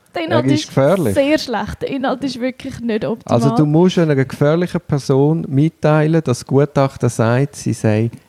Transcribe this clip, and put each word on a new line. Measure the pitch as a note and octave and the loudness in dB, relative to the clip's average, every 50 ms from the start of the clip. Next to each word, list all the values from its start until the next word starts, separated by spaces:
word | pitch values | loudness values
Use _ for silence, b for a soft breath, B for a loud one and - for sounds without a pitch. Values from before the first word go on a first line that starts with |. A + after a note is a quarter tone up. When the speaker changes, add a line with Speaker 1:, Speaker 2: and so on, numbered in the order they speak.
Speaker 1:
<laughs> | _ _ - | _ _ -8
Der | - - | -8 -4
Inhalt | D#4+ - A#2+ B2+ | 0 0 0 2
Speaker 2:
er | C3+ | 2
ist | - D#4 | 0 0
Speaker 1:
ist | - | -2
Speaker 2:
gefährlich. | - - C#3 C3+ D3 F#3+ F#3+ D3 G#2+ G2 | -2 0 2 2 2 2 2 0 0 2
Speaker 1:
sehr | - C4+ C#4+ D#4 - | 2 2 2 0 0
schlecht. | - C4 A3+ G3+ G#3 - - - | -2 -4 -6 -6 -6 -8 -8 -8
Der | - - | -8 -8
Inhalt | C4+ C4+ C4+ C4+ C4 B3 C#4+ | -6 -4 -4 -4 -4 -4 -6
ist | C4+ B3 A#3 | -8 -6 -6
wirklich | A#3+ C4 B3 - - C4 - - | -6 -8 -8 -8 -14 -14 -12 -8
nicht | A#3 A#3 G#3 G#3+ - | -6 -4 -4 -2 -2
optimal. | C3+ A3+ A3+ - - - A#2+ | -4 -6 -6 -4 -2 0 2
Speaker 2:
Also | A#3 - - | 2 2 2
du | - D3+ | 2 2
musst | D3 D3+ D#3+ F3+ F#3 - | 2 4 4 4 4 4
einer | F#3 E3 D#3 C#3+ | 2 2 2 2
gefährlichen | C3+ B2+ - - - C#3+ D3 D#3+ F3 F3+ E3+ - E3+ | 0 0 -2 -2 0 2 2 2 0 -2 -2 -4 -8
Person | _ - D#3 C#3 - - C3+ C3+ C#3+ D3+ E3 E3 - - | _ -4 -4 -4 0 0 2 4 4 2 2 -2 -4 -2
mitteilen, | C3 C#3 D3+ E3 _ - - D3+ D3+ D#3 D3+ D#3 E3 E3 D#3 | 0 0 0 0 _ -2 0 2 2 2 2 2 2 0 0
dass | - A#2+ - | 0 -4 -4
das | - | -4
Gutachten | - B2+ C3+ D3 D3 - C#3+ C#3 C3+ - - B2+ B2 | 0 2 2 2 2 2 0 0 0 -2 -2 -4 -2
sagt, | - - A2+ A2+ A#2+ B2+ C#3+ - - | 0 0 0 2 2 0 0 -2 -6
sie | - - B2 A#2+ | -8 -6 -6 -4
sei | - - A2 G#2 A2 A#2 A#2 - - _ | 0 0 0 2 2 0 -2 -6 -10 _